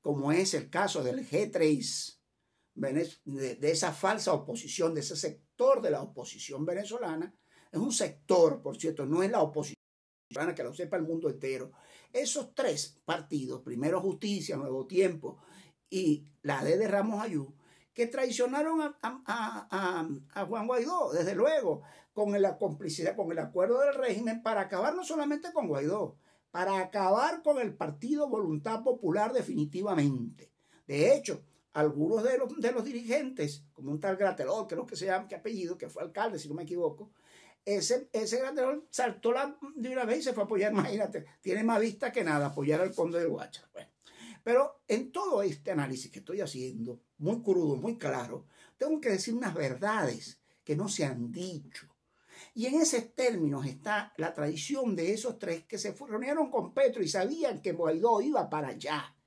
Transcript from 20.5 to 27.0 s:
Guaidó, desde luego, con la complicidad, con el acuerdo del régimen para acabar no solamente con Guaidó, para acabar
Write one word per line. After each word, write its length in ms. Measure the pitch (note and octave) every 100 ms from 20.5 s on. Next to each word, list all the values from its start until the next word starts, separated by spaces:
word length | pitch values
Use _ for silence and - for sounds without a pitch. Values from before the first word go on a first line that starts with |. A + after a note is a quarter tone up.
| A3 A3
Guaidó, 460 | B3 B3 F4+ B3+
desde 220 | D3+ E3+
luego, 480 | F#3+ B3+ D#4 G#3 D3 - - _
con 280 | - G#3 G3+
la 160 | G3 F#3+
complicidad, 580 | F#3+ D3 F3 D#3 E3+
con 160 | G3 E3+
el 80 | E3
acuerdo 420 | - F#3 F#3+ B3
del 140 | C#4+
régimen 480 | C#4 B3+ G3+ A#3 A3+
para 200 | A3 G#3+
acabar 320 | F#3+ F#3 B3
no 100 | F4
solamente 480 | F4+ D#4+ D4 D4 E4+
con 160 | E4 G#3+
Guaidó, 480 | C#3 D3 G3+ F3 - _ _ _
para 280 | E3+ F#3+ G3
acabar 640 | F#3 G#3